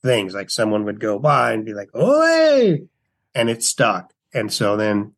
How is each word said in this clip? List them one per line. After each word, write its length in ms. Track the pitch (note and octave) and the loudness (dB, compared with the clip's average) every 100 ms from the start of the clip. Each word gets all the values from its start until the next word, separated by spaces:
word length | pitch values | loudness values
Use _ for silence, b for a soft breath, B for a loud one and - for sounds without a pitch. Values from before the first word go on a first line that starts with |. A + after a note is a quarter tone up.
things, 320 | B2+ A#2+ F#2+ | 0 0 -2
like 160 | G2+ F#2+ | -10 -8
someone 360 | - A2 G#2+ G#2 | -4 -2 -2 -4
would 140 | G#2 | -6
go 200 | A2 G2+ | -6 -2
by 320 | D3 C#3 A#2+ | 0 2 0
and 140 | A2+ A2 | -2 -6
be 80 | |
like, 160 | G2+ G2+ | -12 -12
"Ole," 840 | - F#3+ D4 D#4+ E4 D#4+ C#4 A3+ D3 - _ _ _ _ C3 | -2 2 2 4 4 4 4 4 0 -4 _ _ _ _ -2
and 140 | A#2 | -2
it 140 | A2+ | 0
stuck. 500 | - - A2+ G2 - _ _ | -4 0 0 0 -6 _ _
And 180 | C3 G#2+ | -6 -4
so 260 | - G#2+ G#2 | -2 0 2
then 360 | G#2+ G#2 G#2 | 2 0 -2